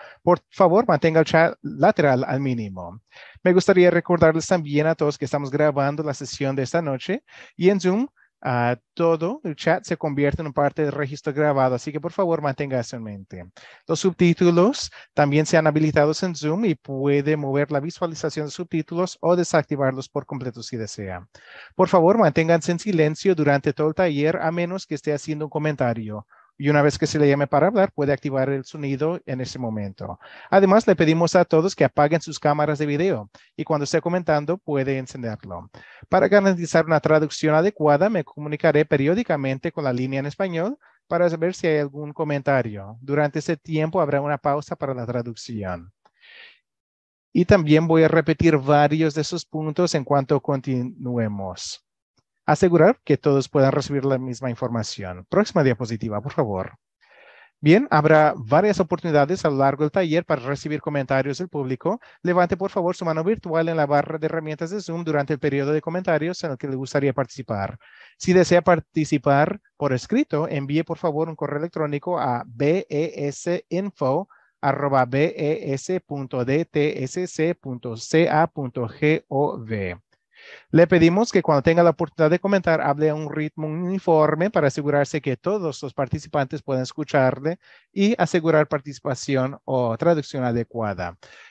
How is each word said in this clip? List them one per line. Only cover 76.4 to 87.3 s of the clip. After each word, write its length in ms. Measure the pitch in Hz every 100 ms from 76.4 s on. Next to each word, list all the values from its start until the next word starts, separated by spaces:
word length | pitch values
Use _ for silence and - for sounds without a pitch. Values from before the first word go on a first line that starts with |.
D 200 | 123 143
T 400 | 165 156 147 -
S 240 | 131 - 180
C 260 | - 160
punto 420 | 175 143 123 123 113
C 320 | - 160 170
A 200 | 151 160
punto 400 | - 131 127 117
G 360 | - 151 160 -
O 280 | 135 147 -
V. 400 | 110 110 95 90 _ _ _ _ - - _
Le 160 | 151 170
pedimos 460 | 180 165 180 233
que 100 | 196
cuando 200 | 165 147
tenga 200 | 151 165
la 80 | 175
oportunidad 400 | 156 165 - 156
de 80 | 175
comentar, 420 | 196 202 175 160
hable 300 | - 143 156
a 40 |
un 160 | 151 156
ritmo 360 | 151 151 - 156
uniforme 800 | 156 180 190 - 160 151 156 185
para 200 | 196 147
asegurarse 520 | - 143 147 139 156
que 160 | 139 123
todos 460 | 175 208 170 135
los 100 | 139
participantes 720 | - 131 156 - 147 139 151
puedan 200 | - 127
escucharle 760 | 127 - 147 147 131